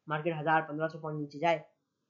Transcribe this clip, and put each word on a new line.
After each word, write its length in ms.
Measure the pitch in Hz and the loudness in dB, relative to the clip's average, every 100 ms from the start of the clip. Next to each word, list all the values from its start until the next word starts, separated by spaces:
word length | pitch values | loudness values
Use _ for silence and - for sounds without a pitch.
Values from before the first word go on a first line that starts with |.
| - | -4
market 260 | 156 165 160 | -2 0 0
हज़ार, 260 | 151 160 | 4 4
पन्द्रह 260 | 151 147 160 | 2 -2 -4
सौ 100 | 160 | -4
पॉइंट 220 | 156 151 | -8 -6
नीचे 180 | 143 147 | -6 0
जाए, 260 | 170 156 - _ _ _ _ | 2 2 -2 _ _ _ _